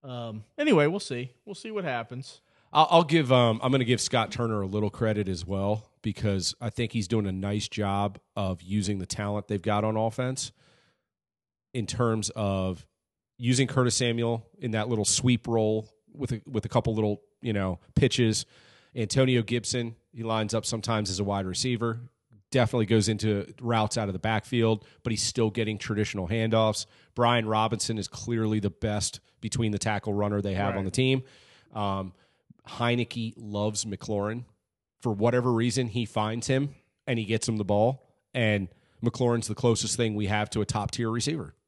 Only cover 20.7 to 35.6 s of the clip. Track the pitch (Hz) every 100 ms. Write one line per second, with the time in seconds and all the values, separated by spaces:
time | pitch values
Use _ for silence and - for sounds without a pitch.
20.7 | 113 101 110 98 92 98 98 95 90 127
21.7 | 117 117 117 120 _ _ - _ 135 113
22.7 | 123 110 113 101 107 107 101 - - 120
23.7 | 113 107 120 101 92 110 110 - 120 113
24.7 | 104 - _ 120 110 - - 110 110 110
25.7 | 104 - 107 104 101 87 113 113 113 110
26.7 | 107 - _ _ - 120 120 110 107 110
27.7 | 110 - 110 92 - - 117 110 110 98
28.7 | - 110 104 - - _ _ 113 - 113
29.7 | 104 110 104 107 101 104 104 98 95 101
30.7 | 95 95 107 131 131 127 - - - _
31.7 | 110 101 98 95 - _ _ _ - -
32.7 | - 120 120 113 120 113 117 110 104 107
33.7 | 104 113 95 - 104 104 117 123 _ _
34.7 | _ _ _ 127 101 113 123 120 117